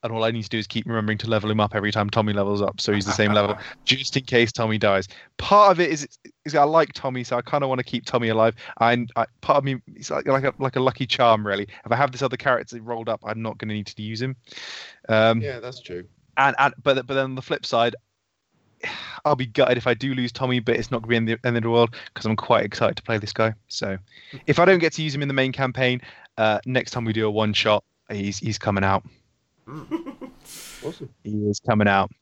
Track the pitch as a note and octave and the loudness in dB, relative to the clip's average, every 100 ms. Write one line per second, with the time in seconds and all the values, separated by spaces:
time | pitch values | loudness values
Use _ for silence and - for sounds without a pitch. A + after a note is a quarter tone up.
0 | A#2 A2+ A2+ A#2 G#2 A2+ G#2 A#2 A2 A#2 | -6 -2 -2 -2 -4 -6 -4 -6 -4 -2
1 | G#2+ G#2+ A2 A2 G#2+ G#2+ G#2+ A2 G#2 G#2+ | -2 -4 0 0 0 0 0 0 -2 0
2 | G2+ A2+ G#2+ G#2 G2 G2+ G2+ - - G#2 | 0 0 0 0 0 0 -2 -4 -2 0
3 | F#2+ G2+ G#2 G#2 G2+ G2+ - - - C3 | 0 0 4 4 2 -2 -8 -10 -2 -2
4 | C3+ C#3 C3 B2 A#2 - A2+ G#2+ G#2 G2 | 0 -4 2 4 4 2 -2 2 2 2
5 | F#2+ - - _ - G#3 G3+ F3 F3 D3+ | 0 -12 -20 _ 4 6 8 6 2 0
6 | C#3+ _ - _ - D3 C#3+ D#3+ D3+ - | -6 _ -20 _ -4 2 4 4 2 -2
7 | C#3 B2+ A#2+ B2 A#2+ D3 C#3 B2+ B2 A#2+ | -6 -6 -4 -4 -2 -2 0 -2 -4 -6
8 | A#2 B2+ A#2 A2 A2+ A2 - - A#2 A#2+ | -2 -2 0 4 2 2 -14 0 2 2
9 | A#2 - A2+ _ - C#3+ C#3 C3 - - | 0 -4 -4 _ 2 2 2 -8 -10 -18
10 | C#3 D3 D3 C3+ C3+ - C3+ C3 C3 - | -6 -4 0 0 0 -4 -4 0 0 0
11 | B2 - A#2+ A2 G#2 G2 G#2 - - A#2 | -4 2 4 4 2 -4 -4 -10 -4 0
12 | C#3 B2 C3+ C3 C#3 B2 - A#2+ A2 A#2 | 0 -2 -4 -2 0 0 -2 -14 -10 -8
13 | A2+ G#2+ G#2+ G#2+ A2+ G#2 A2 G#2+ G2+ - | -4 -6 -6 -8 -8 -8 -6 -6 -8 -12
14 | G#2+ A2 C3 C3 _ - - - - - | -12 -6 -8 -8 _ -20 -16 -16 -18 -20
15 | - A2 A2+ A2+ B2+ B2+ A#2+ B2 - F2 | 2 4 6 4 -2 -8 -12 -14 -12 -12
16 | F2+ _ _ - C#3 - C#3 - D3 C3+ | -12 _ _ 2 2 4 0 2 0 0
17 | B2 C3+ C3+ C3 - D3+ - A#2+ A#2 A2+ | 0 -2 -2 -6 -6 -6 -2 2 2 0
18 | _ _ _ _ _ _ _ _ - - | _ _ _ _ _ _ _ _ -12 -12
19 | - - D3+ C#3 B2+ A2 B2+ B2 A#2+ A#2 | -14 -6 -2 -2 -2 2 4 4 2 -2
20 | C3+ C3 B2 A#2 C3 B2 A#2 A#2+ A#2 A#2+ | -2 -4 -6 -4 -2 0 0 -2 -2 -6
21 | A2+ A#2 A2+ A2+ B2 A#2+ A#2 A#2 A#2 A#2 | 0 0 0 -2 -2 -2 2 4 4 0
22 | - - A2 A2 - A2+ G2+ - A2+ - | -18 -8 -4 -4 2 2 2 0 -2 -2
23 | - A2+ G#2+ - A2+ A2 _ - G#2 F#2+ | -4 -4 -4 0 0 -2 _ -8 -6 -8
24 | - - - C#3 - D3+ F3 F#3 E3+ - | -12 -20 -20 -14 -2 4 6 6 4 -2
25 | D#3 C#3 C#3+ C3+ C3 C3 C3+ B2+ B2+ B2 | -6 -4 -2 0 0 0 -4 0 0 0
26 | - - - - A2 G#2 - B2+ - B2 | -6 -20 -18 0 2 2 0 -2 -2 -6
27 | A2+ A2 A2 G#2 G#2+ G#2 A2 G#2 _ _ | -2 0 0 2 0 2 2 2 _ _
28 | _ G#2 G2+ G2 A#2 G#2+ - G2 F#2+ G2 | _ -6 -4 -4 -6 -4 0 0 2 0
29 | - _ _ _ _ _ - D3+ - E4 | -2 _ _ _ _ _ -18 -16 -10 -10
30 | E4 A#3 - - - - - - C#3+ F3 | -10 -16 -20 -20 -20 -20 -18 -14 -14 -14
31 | - _ G#2+ G#2 G#2 G2+ - G#2+ G#2 G2 | -18 _ -8 -4 -2 -2 0 2 4 4
32 | A#2 - | 2 -4